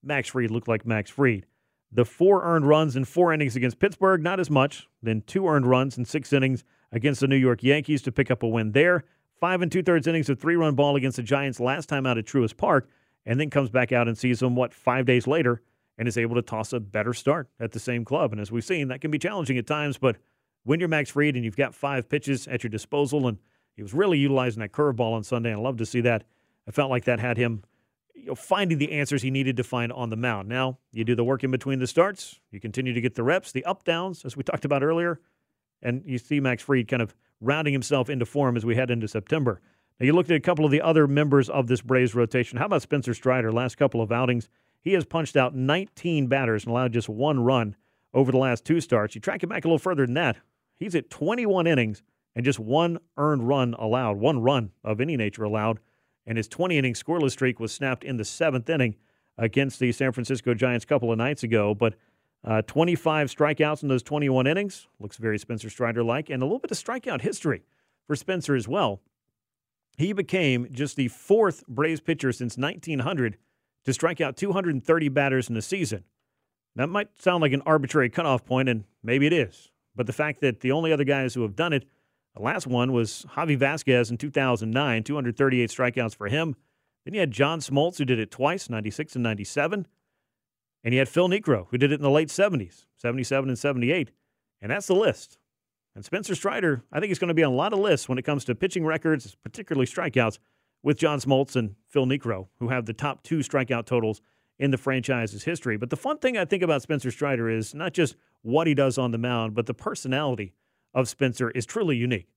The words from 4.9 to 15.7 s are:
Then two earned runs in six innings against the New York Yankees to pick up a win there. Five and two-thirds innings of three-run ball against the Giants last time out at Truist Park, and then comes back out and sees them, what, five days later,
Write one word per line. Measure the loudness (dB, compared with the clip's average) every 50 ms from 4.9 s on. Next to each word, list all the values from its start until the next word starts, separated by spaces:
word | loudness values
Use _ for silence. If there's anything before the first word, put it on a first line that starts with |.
| _ _
Then | -4 -2 -2 -2 -4
two | -2 -2 0 2 4
earned | 4 4 4 6
runs | 4 4 4 0 -2 -6
in | -8
six | -4 -4 -6 -2 2 2
innings | 2 2 2 0 -2 -6 _ _ _ _ _
against | -6 0 0 0 0 2
the | 2 4
New | 4
York | 4 4 4 2 2 4
Yankees | 2 2 2 2 0 -2 -2 -2
to | -2
pick | 0 0 0 0
up | 0 0 0
a | 0
win | 0 0 0 2
there. | 4 4 6 6 4 2 0 _ _ _ _ _ _ _
Five | -2 0 0 0
and | 0 0
two-thirds | 0 0 2 4 2 2 2 2
innings | 0 0 2 0
of | -2 -2
three-run | 0 0 2 2 2 2 4
ball | 4 4 4 4
against | 2 0 0 -2 -4
the | -2
Giants | 0 0 0 0 -2 -4 -2
last | 0 0 0 -2 -4 -4
time | -4 -2 0
out | 0 0 0
at | -2
Truist | 0 0 2 2 2 0 0
Park, | 2 4 4 4 4 _ _ _ _ _ _ _ _
and | -2 -2 0
then | 0 0
comes | 0 0 0 2
back | 2 0 2 2
out | 2 2 2 0
and | -2 0
sees | 0 0 2 2
them, | 2 0 2
what, | 2 0 -2 -4
five | -2 _ 0 0 2 2
days | 4 4 2 4 2
later, | 0 2 2 2 0 0 _ _